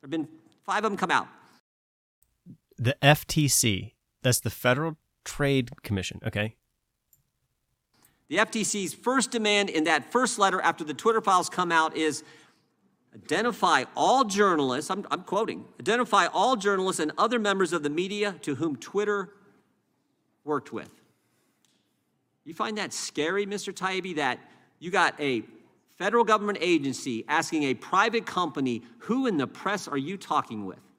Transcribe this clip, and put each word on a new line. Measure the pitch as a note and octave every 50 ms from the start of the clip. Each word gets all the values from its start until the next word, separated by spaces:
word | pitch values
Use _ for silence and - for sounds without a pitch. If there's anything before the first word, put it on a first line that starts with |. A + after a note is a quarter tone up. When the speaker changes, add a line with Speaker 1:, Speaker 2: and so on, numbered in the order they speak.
Speaker 1:
There | - C3+
have |
been | C#3+ E3 D3+ D3 - - _ _ _ _ _
five | - F#3 G#3 G#3+
of | A3
'em | G#3
come | F#3 - F3 D3+
out. | B2 F2 - - - - _ _ _ _ _ _ _ _ _ _ _ _ _ _ _ _ _ _ _ _ F3+ B2+ _ _ _ _
Speaker 2:
The | - B2 A#2 C#3 _ -
F | C#3 D3 - - -
T | - D#3+ D3+
C, | C3+ - - - A#2+ G2+ F#2+ - G#2+ _ _ _ _ _ _ _
that's | B2+ B2 -
the | - A#2
Federal | - - - B2 B2 C3+ D#3 E3 D#3 _ _ _ _ _ _
Trade | - - - D3 C#3 C#3 C3+ B2 A#2+ - - _
Commission, | - G#2+ G2 F2+ - - - -
okay? | A2 - G#2 G#2 A2 - _ _ _ _ _ _ _ _ _ _ _ _ _ _ _ _ _ _ _ _ _ _ _ _ _ _ _ _ _ _ _ _ _ _
Speaker 1:
The | _ C#3+ F#3
F | A3 A3
T | - A3+ G3+
C's | E3+ - G#3 F#3+ D#3+ -
first | - - A#3 C4 C4+ G#3+ -
demand | - A#3 G#3+ G#3 G#3 G3+ G3+ G3
in | - E3 D#3
that | E3+ D#3+ D3 B2 -
first | - A#3+ B3+ A#3+ -
letter | - G3+ G3 F3+ F#3
after | - D#3+ E3 - F3
the | D3 D3+
Twitter | C3 - A3 A3+ A3
files | G#3+ G3+ F#3+ F3+ E3+ -
come | - - F3+ F3
out | E3+ E3 D#3+ D#3+ -
is, | - D#3+ D#3 D3 D3 - - - - - _ _ _ _ _ _ _ _ _ _ _ _ _ _
"Identify | G#2 - - D3+ F3+ A3 A#3+ G#3 - - F3+ D#3+ C#3 B2+ - -
all | B2 C#3+ F3+ A#3 C4 C#4
journalists," | G#3+ F#3+ G3+ G#3 G3 F3 D#3 C#3+ C3 B2 C3+ D3 -
I'm, | F#3+ G3 F#3 - C#3+
I'm | D#3+ F#3
quoting, | - - G3 A3+ F3 - - - - - _
"identify | B2 D3 G#3+ B3 B3 - - G3+ F3+
all | E3+ - E3 F#3+ B3 C4
journalists | A3 F#3 G3+ G3+ F#3 F#3+ F#3+ F3 -
and | E3 D3+ D3+
other | - G3+ A3+ B3 A#3
members | G#3+ G#3 G3 F#3+ F#3+ E3 E3+
of | E3+ C#3+
the | D3
media | D3 D#3+ F#3 G3 G#3 G#3 G#3 G3+ F#3 D#3+ -
to | - C#3+
whom | B2 D#3 E3+ C#3+
Twitter | - - - - G3 G#3 G#3 G#3 G3+ F#3+ F3+ - _ _ _ _ _ _ _ _ _ _ _ _ _ _ _ _ _ _ _ _ _ _
worked | C#3+ D3+ C#3 C#3 - -
with." | G#2+ D2+ D2 - _ _ _ _ _ _ _ _ _ _ _ _ _ _ _ _ _ _ _ _ _ _ _ _ _ _ _ _ _ _
You | D3 E3
find | - - A3+ G#3+ G#3
that | G3 D3 -
scary, | - - - - - C#3+ D#3+ F#3 G3+ G#3
Mister | G3 G3+ G3+ - - F#3
Taibbi, | - F#3+ F#3+ F#3 F#3+ F3+ F#3+ F3
that | D#3+ D3 C3 B2 A#2+ - - - _ _ _ _ _
you | D3+ F3
got | F3 G3 F3 D3 - -
a | D3+ C#3 C3 A2+ G#2+ - - - _ _ _ _ _ _ _ _
federal | F3 G3 G#3 A#3+ A#3
government | G3 A3 G#3+ G3+ G#3 G3+ -
agency | D#3 F3 F3 D#3+ C#3 C#3 B2+ - - C#3 A#2+ A2 A#2 -
asking | D3 D#3+ D#3+ - - D#3 D3
a | C3+ C3
private | - - - - F#3 G#3 A#3 G#3+ A#3 -
company, | - - F#3 F3+ D#3+ - D3+ C3+ B2+ A#2+ A2 - - - _
"Who | - - A3 C4 C4+
in | B3+ G3+
the | D3+ C3
press | A#2+ - - - F#3+ G3+ G3 -
are | - C#3 C#3
you | C3+ D3 G3
talking | G3 - - D#3 D3 - - A#2+ G#2+ G2+
with?" | F#2+ F2+ - _ _ _